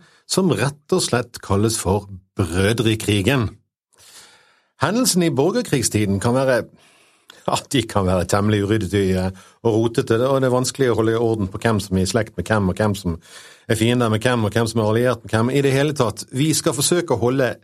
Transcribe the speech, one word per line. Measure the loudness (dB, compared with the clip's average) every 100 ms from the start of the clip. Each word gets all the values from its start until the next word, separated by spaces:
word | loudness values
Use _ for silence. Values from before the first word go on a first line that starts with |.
| -10 _ -4
som | 0 0
rett | 0 -2 -4 -4
og | -2
slett | 0 -4 -4 -12
kalles | -2 0 0 0
for | -2 -2 -4 -16 -10 -6
Brødrekrigen. | -2 0 0 2 0 0 0 0 2 0 -2 -8 _ _ _ _ -20 -20 -20 _ _ _ _ -4
Hendelsen | 0 2 2 2 2
i |
borgerkrigstiden | 2 0 0 -2 -2 0 0 0 0
kan | 0 0
være, | 2 0 -2 _ _ _ _ _ -20 -10 -4
ja, | -4 -2
de | -2
kan | 0 0 0
være | 0 0
temmelig | 0 2 0
uryddige | 0 0 0 0 2 0 -2 -6 -16 _
og | 0
rotete, | 2 0 -2 0 0
og | 2 2
det | 2
er | 0
vanskelig | -2 0 0
å | 2
holde | 2 2
i |
orden | 0 0 -2
på | -2 0
hvem | 0
som | 0 -2
er | 0
i |
slekt | -2 -2 -6
med | -2
hvem, | 0 0
og | 0
hvem | 0
som | 0 -4 -8 -12 -20 -20 -12 -4
er | 0
fiender | 0 2 0
med | 0
hvem, | 0 0 0
og |
hvem | 0 0
som | 0
er | 0
alliert | 2 0 -2
med | -2
hvem. | 0 2
I | 2
det | 2
hele | 2 0 0
tatt, | -2 -2 -8
vi | -2 0 0
skal | 0 -2
forsøke | 0 0 0 0
å |
holde | 0 0 -2 -4